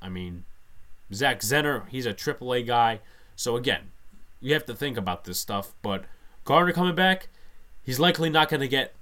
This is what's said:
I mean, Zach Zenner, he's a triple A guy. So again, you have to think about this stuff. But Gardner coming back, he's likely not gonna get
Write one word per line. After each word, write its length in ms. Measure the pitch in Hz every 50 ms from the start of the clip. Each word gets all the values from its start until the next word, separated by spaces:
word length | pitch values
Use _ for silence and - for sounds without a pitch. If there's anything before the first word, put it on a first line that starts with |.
I 80 | - 95
mean, 360 | 92 92 90 90 87 87 - - - - - - - - - - - - - - 98
Zach 280 | 101 135 135 123 -
Zenner, 460 | - 107 131 151 147 147 139 113 95 92
he's 180 | - 131 123
a 60 | 117 98
triple 380 | - - 151 123 - 123 123
A 120 | 123 123 123
guy. 360 | 117 120 120 117 113 113 107 - - - - - - -
So 200 | - - 123 117
again, 360 | 123 123 131 101 76 - - - - - - - - - - - -
you 160 | - 131 151
have 100 | 151 151
to 80 | - 113
think 240 | - 147 143 123
about 280 | 110 95 90 90 - -
this 120 | 95 90
stuff. 380 | - - - 104 101 101 - - - -
But 220 | 104 98 95 - - - - - - - - -
Gardner 280 | - 135 165 175 175 170
coming 220 | 170 180 180 170
back, 340 | 180 185 185 185 185 - - - - - - - - - - - - -
he's 160 | 127 127 123
likely 320 | 170 175 170 156 165 165
not 180 | 151 160 156 151
gonna 180 | 160 143 139
get 280 | 127 135 135 127 - - -